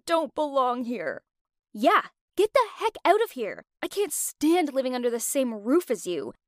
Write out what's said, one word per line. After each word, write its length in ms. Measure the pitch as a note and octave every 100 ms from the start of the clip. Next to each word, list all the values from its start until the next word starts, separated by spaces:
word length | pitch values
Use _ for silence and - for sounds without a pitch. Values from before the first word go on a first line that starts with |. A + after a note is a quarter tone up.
| -
don't 300 | E4 D4 -
belong 480 | D4+ C#4 B3+ A#3+
here. 400 | A#3 A#3 D#3+ - _ _ _ _ _
Yeah, 300 | G#3 B3+ G#4 - _ _ -
get 160 | G#4
the 140 | C#5+ G#4+ -
heck 160 | G#4+ -
out 180 | - G4+
of 80 | A4+
here. 340 | - G#3 - - -
I 60 | -
can't 260 | - G4+
stand 600 | - - - D4+ E4+ D#4
living 220 | B3+ B3+ B3+
under 140 | B3
the 100 | A#3
same 340 | - C#4+ C4
roof 360 | A3 G#3 D4+ -
as 160 | G#3+ -
you. 280 | E3+ A#2+ -